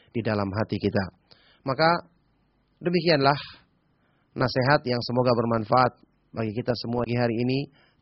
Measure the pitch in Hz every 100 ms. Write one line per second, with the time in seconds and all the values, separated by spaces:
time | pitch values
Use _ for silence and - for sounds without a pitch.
0 | _ 117 110 104 98 98 107 104 101 101
1 | 90 - _ _ _ _ 135 131 160 175
2 | - _ _ _ _ _ _ - 160 175
3 | 160 151 139 143 - - _ _ _ _
4 | _ _ _ 135 127 135 127 147 123 120
5 | 113 120 127 117 117 117 104 123 127 -
6 | _ _ _ 113 110 104 120 117 117 120
7 | 117 120 120 113 123 135 143 _ _ _